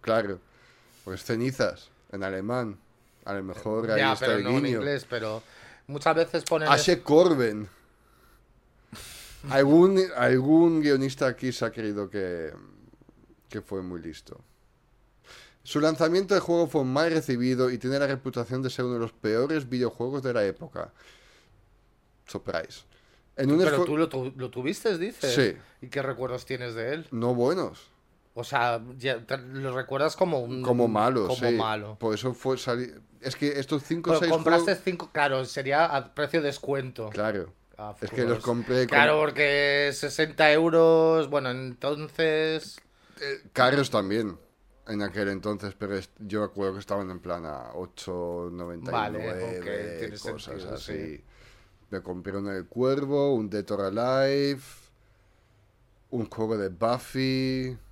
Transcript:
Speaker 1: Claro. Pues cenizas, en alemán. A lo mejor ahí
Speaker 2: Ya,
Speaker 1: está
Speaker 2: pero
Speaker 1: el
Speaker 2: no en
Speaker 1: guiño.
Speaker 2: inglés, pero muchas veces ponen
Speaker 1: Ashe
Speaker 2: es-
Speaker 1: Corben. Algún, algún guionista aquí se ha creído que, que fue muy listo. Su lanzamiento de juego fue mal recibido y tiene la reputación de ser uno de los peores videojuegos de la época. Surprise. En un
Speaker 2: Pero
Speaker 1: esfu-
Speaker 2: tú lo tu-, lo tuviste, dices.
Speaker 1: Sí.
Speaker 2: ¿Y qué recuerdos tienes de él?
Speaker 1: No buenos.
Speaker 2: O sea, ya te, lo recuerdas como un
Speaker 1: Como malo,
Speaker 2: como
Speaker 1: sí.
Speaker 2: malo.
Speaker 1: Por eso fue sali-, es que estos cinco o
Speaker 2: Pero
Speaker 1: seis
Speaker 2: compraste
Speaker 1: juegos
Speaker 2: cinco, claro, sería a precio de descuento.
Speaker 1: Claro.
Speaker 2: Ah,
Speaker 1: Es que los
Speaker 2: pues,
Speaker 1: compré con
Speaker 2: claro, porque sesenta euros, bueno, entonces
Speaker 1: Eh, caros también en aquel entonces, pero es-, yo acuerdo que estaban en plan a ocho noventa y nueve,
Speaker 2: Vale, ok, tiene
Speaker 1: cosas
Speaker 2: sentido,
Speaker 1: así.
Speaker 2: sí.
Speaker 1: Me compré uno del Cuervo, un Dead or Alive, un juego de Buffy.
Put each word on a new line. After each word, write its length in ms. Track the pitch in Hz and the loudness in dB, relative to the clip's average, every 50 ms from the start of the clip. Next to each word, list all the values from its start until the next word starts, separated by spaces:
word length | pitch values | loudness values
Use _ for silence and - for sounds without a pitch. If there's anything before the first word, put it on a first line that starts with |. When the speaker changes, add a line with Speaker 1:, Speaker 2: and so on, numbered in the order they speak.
Speaker 1:
Claro. 400 | - - 110 113 110 101 98 90 _ _ _ _ _ _ _ _ _ _ _ _ - | 0 2 0 0 0 -2 -6 -8 _ _ _ _ _ _ _ _ _ _ _ _ -12
Pues 180 | - 95 92 - | -10 -10 -10 -4
cenizas, 680 | - 120 113 120 131 131 - 123 95 - - - - _ _ _ _ - | -4 -2 -2 0 -2 0 0 -2 -2 -2 -6 -16 -20 _ _ _ _ -10
en 100 | 98 98 | -8 -6
alemán. 560 | 95 95 95 98 107 120 127 123 110 101 90 _ _ _ _ _ _ _ _ - | -4 -6 -6 -4 -4 -4 -4 -4 -6 -8 -14 _ _ _ _ _ _ _ _ -10
A 80 | - 101 | -8 -8
lo 100 | 101 95 | -6 -6
mejor 460 | 95 90 92 - 110 107 110 113 113 | -8 -10 -8 -6 -4 -2 -2 0 0
ahí 100 | 110 107 | 2 2
Speaker 2:
Ya, 140 | - 135 131 | 4 2 2
Speaker 1:
está 100 | - 127 | 2 0
Speaker 2:
pero 140 | 131 - - | 0 0 0
Speaker 1:
el 60 | 101 | 0
Speaker 2:
no 60 | 123 123 | 0 0
en 120 | 135 143 | 2 2
Speaker 1:
guiño. 140 | 139 123 113 | 0 0 -2
Speaker 2:
inglés, 280 | 107 143 143 135 - - | -2 -2 -4 -4 -6 -6
pero 340 | - 120 110 110 110 113 - - - - - - - - _ | -8 -6 -4 -4 -6 -8 -10 -14 -20 -20 -20 -20 -20 -20 _
muchas 300 | - 139 147 139 165 160 | -12 -12 -2 0 2 4
veces 280 | 156 165 165 - 170 - | 4 2 2 0 -4 -2
ponen 240 | - 170 156 151 151 | 0 0 0 4 6
Speaker 1:
Ashe 240 | 143 151 151 - 175 | 6 6 6 4 2
Speaker 2:
es- 80 | - | 2
Speaker 1:
Corben. 680 | - - 147 156 180 185 160 139 123 113 104 104 107 98 - _ _ _ _ _ _ _ _ _ _ _ _ _ _ _ _ _ _ _ _ _ _ _ - - - - - - - - - - - 139 | 4 6 8 8 8 8 6 4 2 0 0 -2 -6 -8 -12 _ _ _ _ _ _ _ _ _ _ _ _ _ _ _ _ _ _ _ _ _ _ _ -20 -20 -18 -18 -18 -18 -18 -20 -20 -16 -8 0
Algún, 520 | 123 135 139 139 147 165 175 190 196 190 190 180 160 | 4 4 6 8 10 10 10 10 8 6 2 2 2
algún 640 | 123 123 123 127 127 131 139 156 165 170 170 165 156 | 2 4 6 6 6 6 8 8 8 8 8 6 4
guionista 460 | 151 147 143 135 135 135 131 - 147 | 4 4 4 4 4 0 -2 0 0
aquí 260 | 131 120 - 127 127 120 | 0 0 0 -4 -4 -2
se 140 | - 127 | -2 -2
ha 40 | 113 | -4
creído 380 | 110 - 110 107 104 101 101 95 | -2 -4 -4 -4 -2 -4 -4 -4
que, 420 | 98 104 95 92 90 85 82 78 - - 50 50 50 - - - - _ - - - _ - _ - _ _ _ | -4 -4 -4 -4 -4 -4 -6 -8 -10 -14 -20 -20 -20 -20 -20 -20 -20 _ -20 -20 -20 _ -20 _ -20 _ _ _
que 100 | - 107 | -12 -12
fue 220 | 98 - 101 95 92 | -10 -6 -8 -8 -6
muy 180 | 90 90 85 | -6 -8 -10
listo. 400 | 80 82 78 - - - - - - _ _ _ _ _ _ _ _ _ _ _ _ _ _ _ _ - - - - - _ _ _ | -10 -10 -12 -12 -16 -20 -20 -20 -20 _ _ _ _ _ _ _ _ _ _ _ _ _ _ _ _ -20 -20 -20 -20 -20 _ _ _
Su 180 | - - 151 | -4 -2 2
lanzamiento 520 | 147 156 160 151 165 160 170 185 196 185 202 | 2 2 2 4 2 2 4 2 2 4 2
de 80 | 185 | 2
juego 260 | - - 170 170 170 | 2 2 2 2 2
fue 160 | 156 - 160 135 | 2 2 0 0
mal 280 | 127 127 139 156 170 | 2 2 2 2 2
recibido 600 | 160 160 - - 131 120 123 127 127 123 127 127 | 2 0 0 0 -2 0 2 0 2 2 2 0
y 60 | 127 | 0
tiene 220 | 117 - 127 135 139 | -2 -4 -2 0 0
la 80 | 143 | 0
reputación 560 | 135 139 127 - 135 120 123 117 - 127 131 131 | 0 -2 -4 -6 -6 -6 -6 -6 -4 -4 -4 -4
de 80 | 127 | -4
ser 160 | - - 127 | -4 -4 -4
uno 80 | 123 123 | -2 -2
de 60 | 117 | -2
los 120 | 117 110 - | -4 -6 -8
peores 560 | _ - 107 107 113 127 143 160 156 139 123 | _ -2 0 2 2 2 2 0 -2 -2 -2
videojuegos 540 | 123 123 123 117 113 - 117 127 139 143 127 | -2 -2 -2 -2 -2 -4 -6 -4 -4 -4 -4
de 100 | 135 120 | -2 0
la 140 | 117 104 | 2 2
época. 480 | 98 92 - 170 156 _ 87 82 - _ _ - - - - _ _ _ _ _ _ _ _ _ _ _ _ _ _ _ _ _ _ _ _ _ | 0 0 -4 -10 -12 _ -10 -10 -10 _ _ -20 -20 -20 -20 _ _ _ _ _ _ _ _ _ _ _ _ _ _ _ _ _ _ _ _ _
Surprise. 600 | - - 98 - - 90 82 80 - - - - _ _ _ _ _ _ _ _ _ _ | -12 -12 -12 -10 -6 -6 -6 -6 -6 -14 -20 -20 _ _ _ _ _ _ _ _ _ _
En 140 | - 135 135 | -2 2 2
un 80 | 143 160 | 4 4
Speaker 2:
Pero 180 | 185 160 147 | 4 4 4
Speaker 1:
esfu- 80 | 143 180 | 2 2
Speaker 2:
tú 140 | 175 143 151 | 0 2 0
lo 100 | 165 160 | 0 0
tu-, 240 | - 135 127 131 131 | 0 -6 -6 -6 -8
lo 140 | 131 127 123 | -8 -10 -10
tuviste, 480 | - 123 127 143 202 - - 226 202 | -8 -6 -4 -4 -4 -2 -2 -2 -2
dices. 380 | 165 170 208 - - - 139 120 | -2 -4 -6 -6 -6 -4 -2 2
Speaker 1:
Sí. 200 | 135 131 107 85 - - - _ _ - | 4 2 2 2 -4 -12 -20 _ _ -18
Speaker 2:
¿Y 60 | 127 | -8
qué 120 | - 143 | -6 -6
recuerdos 460 | 135 131 131 117 127 127 123 123 - | -4 -4 -4 -4 -6 -6 -6 -8 -8
tienes 280 | - 131 127 123 120 113 | -8 -8 -6 -6 -8 -8
de 200 | 113 113 120 143 | -6 -6 -6 -6
él? 120 | 160 160 - | -8 -8 -8
Speaker 1:
No 240 | - 117 113 120 123 | -6 -2 0 0 2
buenos. 560 | 120 120 131 165 190 156 95 73 - - _ _ _ _ _ _ _ _ _ _ | 2 2 2 2 0 -2 -6 -8 -12 -20 _ _ _ _ _ _ _ _ _ _
Speaker 2:
O 120 | 117 120 | -12 -10
sea, 380 | - - 143 143 127 117 117 113 123 127 | -4 0 0 0 2 0 -2 -6 -10 -16
ya 300 | 131 120 135 131 117 113 | -6 -4 -2 -2 -2 -4
te, 100 | - 135 | -8 -8
lo 400 | 131 123 127 131 135 135 135 123 | -8 -8 -10 -10 -8 -6 -6 -4
recuerdas 400 | 131 127 - 135 135 143 160 165 | -6 -6 -4 -2 0 0 0 2
como 240 | - 196 180 165 135 | 2 0 2 2 -2
un 220 | 120 117 127 127 127 | -2 -4 -6 -4 0
Speaker 1:
Como 260 | 120 123 120 120 117 | 2 4 4 4 4
malo, 380 | 110 107 107 120 131 123 104 | 4 4 2 4 2 2 0
Speaker 2:
como 240 | 90 127 120 120 117 | 0 -2 0 2 2
Speaker 1:
sí. 40 | 120 | 2
Speaker 2:
malo. 440 | 113 110 110 107 107 104 104 110 107 | 2 2 0 -2 -4 -6 -10 -10 -4
Speaker 1:
Por 160 | - 113 107 | -2 -2 -2
eso 180 | 104 113 127 120 | 0 -2 -4 -6
fue 240 | - - 135 131 | -4 -2 -2 -2
sali-, 380 | 127 - - 120 120 123 123 - - - _ _ - | -2 -2 -4 -2 -2 -4 -8 -10 -18 -20 _ _ -12
es 160 | - 135 127 | -10 -10 -6
que 240 | - 143 143 147 139 | -2 -2 -2 0 -2
estos 220 | 135 - 160 147 139 | -4 -2 -2 -4 -2
cinco 260 | - 165 170 165 170 | -2 -4 -4 0 2
o 40 | 165 | 2
Speaker 2:
Pero 60 | 156 | 2
Speaker 1:
seis 120 | 175 165 165 | 4 2 2
Speaker 2:
compraste 320 | 160 156 156 165 170 170 | 2 4 4 4 4 4
Speaker 1:
juegos 200 | 185 190 - - | 4 0 0 -2
Speaker 2:
cinco, 260 | - 180 170 - - _ | -6 -4 -4 -8 -8 _
claro, 320 | 151 147 143 135 131 131 | 0 0 2 2 0 -2
sería 400 | 123 - 147 135 135 139 147 165 | -4 -6 -6 -4 0 2 2 2
a 300 | 170 156 139 127 - _ | 2 2 -2 -4 -6 _
precio 260 | - 147 143 - 165 | -4 -4 0 0 0
de 60 | 151 | 0
descuento. 640 | 143 135 - - - 143 139 131 131 - - 113 107 | 0 -4 -4 -6 -4 -4 -4 -4 -6 -10 -10 -12 -10
Speaker 1:
Claro. 420 | 104 101 104 110 107 101 87 87 92 _ _ _ _ | -4 -4 -2 -2 -2 -2 -6 -8 -12 _ _ _ _
Speaker 2:
Ah, 160 | - 107 104 101 - | -14 -14 -14 -12 -10
Speaker 1:
Es 80 | - 101 | -10 -8
que 140 | - 120 123 | -2 -2 0
los 120 | 117 120 | 0 0
Speaker 2:
pues, 100 | 113 - | 0 0
Speaker 1:
compré 420 | 123 117 120 113 120 123 127 127 | -2 -2 -2 0 0 2 2 2
con 0 | |
Speaker 2:
claro, 320 | 120 131 143 143 151 151 156 | 4 6 6 6 6 6 4
porque 720 | 151 151 143 - 147 143 143 143 143 143 143 143 143 143 139 | 2 0 2 0 2 2 4 2 2 2 2 2 2 0 -2
sesenta 600 | 143 - 147 135 - 160 156 151 - 156 151 151 | -4 -6 -6 0 -2 -2 -2 2 4 6 6 6
euros, 760 | 156 160 170 160 165 165 160 165 160 160 160 160 160 156 135 | 6 6 6 6 8 8 8 8 6 6 6 4 4 2 2
bueno, 220 | 143 147 135 127 | 0 -2 0 -2
entonces 1300 | 123 131 131 127 123 - - 139 147 147 156 147 - - 165 160 156 156 156 160 156 156 156 - - - _ _ _ _ _ _ _ - | -4 -6 -8 -10 -12 -6 -4 -4 -4 -4 -6 -12 -4 0 0 2 2 2 0 0 -2 -4 -6 -10 -18 -20 _ _ _ _ _ _ _ -12
Speaker 1:
Eh, 280 | 147 139 139 - - - _ | -8 -8 -8 -8 -10 -10 _
caros 380 | - 127 127 131 143 139 131 | 4 4 6 6 4 2 2
también 480 | - 113 98 95 101 113 117 104 87 76 - _ _ _ _ _ _ _ _ | 2 0 0 0 -2 -2 -2 -4 -6 -10 -18 _ _ _ _ _ _ _ _
en 160 | - 110 104 104 | -8 -6 -4 -4
aquel 240 | 101 90 101 104 | -4 -4 -4 -4
entonces, 480 | 98 98 95 87 107 107 98 95 101 92 | -4 -4 -4 -4 -6 -6 -6 -8 -10 -10
pero 200 | _ 107 98 101 | _ -8 -6 -6
es-, 120 | 95 92 - _ _ | -6 -6 -8 _ _
yo 240 | 110 104 95 107 107 | -14 -6 -4 -4 -4
acuerdo 300 | 98 - 101 101 98 95 | -4 -4 -4 -4 -4 -4
que 40 | 98 | -6
estaban 320 | 101 - 101 101 98 92 | -8 -6 -6 -6 -4 -6
en 80 | 92 90 | -10 -12
plan 260 | - 90 87 85 82 | -8 -8 -8 -6 -6
a 280 | 78 76 67 62 60 60 | -10 -10 -10 -12 -12 -10
ocho 760 | 80 92 90 _ - - - 92 90 87 85 87 87 87 87 87 | -10 -12 -12 _ -14 -10 -8 -8 -6 -6 -6 -6 -6 -8 -8 -10
noventa 560 | 87 87 85 87 85 82 - 120 117 107 104 | -10 -10 -10 -10 -10 -8 -6 -4 -4 -4 -4
y 40 | 80 | -6
nueve, 300 | - - - 90 92 92 | -8 -8 -8 -8 -6 -8
Speaker 2:
Vale, 160 | 92 92 90 | -8 -8 -8
ok, 400 | 87 90 101 101 104 87 85 82 | -8 -8 -8 -8 -8 -8 -8 -10
tiene 200 | 80 - 104 104 | -10 -10 -10 -12
Speaker 1:
cosas 240 | - 92 76 73 - | -10 -10 -10 -10 -12
Speaker 2:
sentido, 300 | - 69 - 90 - 67 | -12 -12 -12 -10 -10 -12
Speaker 1:
así. 180 | 67 - - 78 | -12 -10 -10 -10
Speaker 2:
sí. 320 | 78 78 80 76 69 - - _ - - - - - - _ _ _ _ _ | -10 -8 -10 -12 -14 -18 -20 _ -20 -20 -20 -20 -20 -20 _ _ _ _ _
Speaker 1:
Me 100 | - 95 | -10 -10
compré 360 | 92 95 90 90 87 98 95 | -8 -8 -10 -8 -8 -8 -6
uno 140 | 98 98 101 | -6 -6 -6
del 160 | 98 92 87 | -6 -8 -8
Cuervo, 680 | - - 117 123 131 135 139 143 135 143 143 139 143 139 | -8 -4 0 2 2 2 0 -2 -2 0 0 2 2 2
un 160 | 117 110 104 | 0 -2 -2
Dead 180 | 90 107 98 - 107 | -4 -6 -4 -4 -2
or 80 | 98 | -2
Alive, 840 | 101 95 98 110 120 123 131 135 135 135 139 143 139 139 143 131 135 - - - - - _ _ _ _ _ _ _ _ _ _ _ _ _ _ _ _ _ _ _ _ _ _ _ _ | -2 -2 0 0 0 2 2 2 2 2 2 2 2 0 -2 -4 -8 -18 -20 -20 -20 -20 _ _ _ _ _ _ _ _ _ _ _ _ _ _ _ _ _ _ _ _ _ _ _ _
un 200 | - 123 113 107 | -4 -4 -4 -4
juego 260 | - - 113 110 113 | -4 -4 -2 -2 0
de 120 | 107 101 95 | -2 -2 -4
Buffy. 1080 | 90 85 113 113 120 127 - - - 131 131 131 131 131 131 131 131 131 131 127 127 120 - - | -4 -2 0 0 0 0 -4 -8 -4 -2 0 0 0 0 0 -2 -2 -2 -4 -6 -8 -12 -16 -20